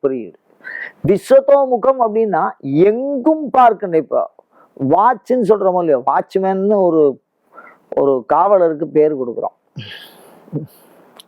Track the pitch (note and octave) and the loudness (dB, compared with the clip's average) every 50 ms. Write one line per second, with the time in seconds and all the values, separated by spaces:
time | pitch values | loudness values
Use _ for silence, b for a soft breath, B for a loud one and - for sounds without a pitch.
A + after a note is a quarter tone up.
0 | - C3+ C3 B2 G#2+ E2+ - _ _ _ _ B B B B B B B B _ | -4 -4 -4 -6 -8 -12 -16 _ _ _ _ B B B B B B B B _
1 | - - G3+ F#3 - - C4 C4+ C4+ C#4 C#4 C#4 C#4 C4 B3 G#3+ F3 C4 C4+ C4 | -2 0 0 0 2 4 4 4 6 4 2 2 2 0 -2 0 0 0 0 0
2 | A#3 A3 G#3 A3 A3+ G#3 F3 D#3+ - - - - - C3+ C#3 D#3 F#3 G#3 A3 B3 | -2 -2 0 -2 -2 0 0 -2 -2 -4 -6 -8 -8 -2 0 2 4 2 2 0
3 | C4+ C#4 C#4+ B3+ A#3+ D#4+ D#4+ D#4 D4+ A3 - C4 B3+ A#3+ G#3+ E3+ G#3+ F3+ E3 D#3+ | -4 -6 -6 -2 0 0 -2 -2 -4 -2 2 4 4 4 4 0 -4 -2 -2 -2
4 | B2+ - B2+ B2 - - _ _ _ _ b b b b _ - C3+ C3 D#3 F#3 | -2 -2 -2 -4 -4 -4 _ _ _ _ b b b b _ -6 -2 0 2 2
5 | G#3+ B3 B3 G3+ - - B3 B3+ G#3+ F3 G#3+ G3 G3 F#3+ F3+ F3+ F3 D#3+ C#3 B2 | 2 2 0 -2 -4 -2 -2 0 2 2 0 2 0 0 0 0 0 0 0 0
6 | A#2+ C3+ E3 D#3 D3 - - F#3+ F#3+ F#3+ F#3+ F#3+ G3 G3+ G#3+ G3+ F#3 F3 D#3+ D#3+ | -2 -4 -4 -4 -4 -4 -4 -4 -2 -2 -2 -2 -2 0 0 2 2 2 2 2
7 | D3 C#3 B2 - _ _ _ _ _ _ B B B B B B _ _ - C#3 | 2 2 0 -4 _ _ _ _ _ _ B B B B B B _ _ -4 -2
8 | C#3 C#3 C3+ B2+ A2+ - D3 D#3+ F3+ G3+ G#3 F#3 F3 D#3+ D#3 D3 E3 C#3+ C#3+ D3+ | 0 0 0 -2 -2 -2 0 0 2 2 2 2 2 0 -2 -4 -8 -2 0 2
9 | D3+ D#3 D3+ C3 B2+ A#2+ A2+ - - - - _ _ _ _ C#3+ G#2 B B B | 2 2 0 -4 -6 -8 -8 -8 -8 -10 -10 _ _ _ _ -18 -18 B B B
10 | B B B B B B B _ _ - E3 - D#3+ - _ _ _ _ _ _ | B B B B B B B _ _ -12 -10 -10 -10 -12 _ _ _ _ _ _
11 | _ _ _ - - | _ _ _ -20 -20